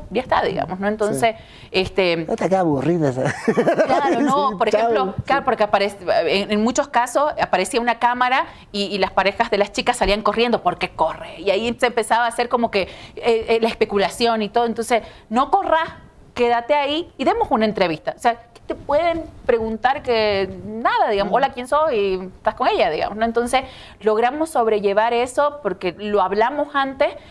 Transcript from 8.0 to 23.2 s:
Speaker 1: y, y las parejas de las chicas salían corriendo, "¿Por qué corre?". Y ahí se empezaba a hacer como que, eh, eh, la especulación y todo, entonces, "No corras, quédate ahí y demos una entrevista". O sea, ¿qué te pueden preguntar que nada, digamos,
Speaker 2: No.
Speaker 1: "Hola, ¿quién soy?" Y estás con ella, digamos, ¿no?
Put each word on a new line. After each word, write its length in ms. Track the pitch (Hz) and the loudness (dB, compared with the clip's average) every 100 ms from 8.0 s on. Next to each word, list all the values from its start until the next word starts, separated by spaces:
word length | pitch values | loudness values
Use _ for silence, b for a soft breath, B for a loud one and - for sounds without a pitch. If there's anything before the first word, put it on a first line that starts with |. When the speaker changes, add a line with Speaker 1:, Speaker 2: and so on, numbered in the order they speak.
| 240 247 247 262 330 B B | 0 2 2 0 -2 B B
Speaker 1:
y, 140 | 208 196 | -6 -4
y 120 | 196 | -2
las 140 | 185 | 0
parejas 400 | - 190 196 233 | 2 0 2 0
de 80 | 202 | 2
las 120 | 202 | 2
chicas 260 | - - - | 0 -2 0
salían 260 | 190 208 | 2 2
corriendo, 400 | 214 214 240 214 | 0 2 2 2
"¿Por 160 | 180 170 | 0 -2
qué 100 | 180 | -6
corre?". 500 | - 160 - - - | -2 -2 -2 -14 -6
Y 120 | 190 | 0
ahí 240 | 202 233 226 | 0 0 0
se 60 | 247 | 0
empezaba 400 | 226 214 226 233 | 0 0 0 0
a 40 | |
hacer 200 | 233 240 | -2 -2
como 220 | 247 233 | 0 0
que, 100 | 202 175 B B - | -2 -4 B B -6
eh, 300 | - 226 220 | 0 0 2
eh, 100 | 226 | 0
la 60 | 226 | 0
especulación 720 | - 220 202 180 - 233 226 | -2 -2 0 0 0 0 0
y 80 | 202 | 0
todo, 160 | 240 233 | 0 0
entonces, 380 | 220 226 233 B B B | -2 0 -2 B B B
"No 220 | 226 294 | 0 2
corras, 380 | 403 359 320 330 - - - - | 2 2 0 0 -10 -20 -20 -10
quédate 400 | - 240 240 240 | 0 2 2 2
ahí 380 | 294 285 302 339 - | 0 2 -2 -6 -2
y 40 | |
demos 260 | 269 453 440 | 0 2 2
una 140 | 240 220 | 2 2
entrevista". 500 | 208 180 156 - - | 2 0 0 -6 -2
O 20 | |
sea, 140 | - 233 | -2 -2
¿qué 260 | - - - | -8 -18 -10
te 100 | - | -8
pueden 480 | - 311 339 330 320 - - | 0 2 2 -2 -6 -8 0
preguntar 560 | 233 220 220 247 285 | 0 0 -2 0 0
que 460 | 254 226 214 196 190 185 190 | 0 2 2 2 -2 -6 -10
nada, 440 | 220 302 466 302 | -2 0 2 2
digamos, 200 | 202 190 | 2 2
Speaker 2:
No. 60 | 226 | 2
Speaker 1:
"Hola, 120 | 269 | 2
¿quién 140 | 254 247 | -2 0
soy?" 280 | 294 311 226 | 2 2 2
Y 180 | 196 185 185 - | 0 -2 -6 -4
estás 180 | 220 - | -4 0
con 120 | 277 | 0
ella, 220 | 403 190 | 2 2
digamos, 280 | 147 - | 2 -4
¿no? 80 | 208 | -2